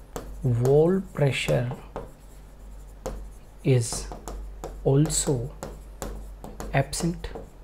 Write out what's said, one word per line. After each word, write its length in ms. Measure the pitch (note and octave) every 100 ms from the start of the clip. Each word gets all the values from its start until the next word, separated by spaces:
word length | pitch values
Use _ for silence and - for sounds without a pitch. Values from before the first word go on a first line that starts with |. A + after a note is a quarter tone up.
| - - - - B2+
wall 540 | A#2 B2+ D3 E3 F#3+ - -
pressure 520 | C#3+ - - C#3 B2 - - - - - - - - - - - - - - - - - - - D3
is 380 | B2 A2+ - - - - - - - - - C#3
also 480 | C#3 D#3 - - B2+ C3+ - - - - - - - - - - - - C#3
absent। 520 | - - E3 E3+ - - - -